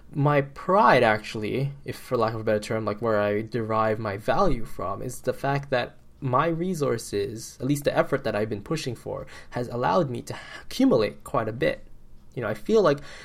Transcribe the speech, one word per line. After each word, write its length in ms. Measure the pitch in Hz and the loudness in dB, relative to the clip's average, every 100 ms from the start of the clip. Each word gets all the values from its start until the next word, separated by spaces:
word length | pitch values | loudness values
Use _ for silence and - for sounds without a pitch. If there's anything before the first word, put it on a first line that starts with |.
| - | -8
my 280 | 147 143 147 | 0 4 4
pride, 640 | 143 - - 196 233 139 | 2 -4 2 6 8 8
actually, 680 | 113 107 - 113 104 110 139 139 123 | 6 4 -2 -6 -2 -2 -2 -6 -10
if 100 | - | -10
for 220 | - 123 | -2 0
lack 160 | 113 | 0
of 80 | 113 | 0
a 20 | |
better 160 | 110 107 | 0 0
term, 240 | - 110 | 0 -4
like, 180 | 107 104 | -2 -2
where 200 | 113 107 | 0 2
I 200 | 104 104 | 2 0
derive 580 | 113 123 110 110 110 107 | -2 -4 0 2 2 0
my 180 | 110 98 | -4 -4
value 480 | - 120 190 123 101 | 0 4 4 4 0
from 360 | - 90 101 | -4 -6 -6
is 200 | 113 - | -8 -6
the 120 | - | -4
fact 360 | 123 139 139 143 | -2 0 -2 0
that 260 | 123 113 - - - | -2 -2 -8 -20 -8
my 280 | 131 127 165 | 0 2 2
resources, 1120 | 165 180 170 135 117 - 101 101 110 - - | 0 -2 0 0 -2 -2 -4 -2 -6 -12 -6
at 60 | 131 | -2
least 160 | 143 | 0
the 120 | 135 - | 0 0
effort 280 | - 139 | 0 0
that 120 | 110 104 | -2 -2
I've 140 | 110 | -2
been 140 | 104 | -4
pushing 320 | - 156 135 113 | -4 -6 -4 -8
for, 320 | - 98 - - - | -8 -10 -10 -16 -10
has 160 | 123 120 | -8 -6
allowed 420 | 120 143 185 139 | -2 2 2 0
me 120 | 117 | -4
to 120 | - - - - | -8 -12 -14 -16
accumulate 600 | - - 269 139 104 - | -6 2 4 6 2 -2
quite 240 | - 127 110 | -4 -2 -2
a 60 | |
bit. 320 | 117 156 - - - - - - | 0 0 -2 -10 -18 -18 -20 -14
You 80 | - | -6
know, 80 | 107 | -4
I 40 | |
feel 280 | 107 - 220 | -4 2 4
like, 180 | 175 143 - - | 4 2 -4 -16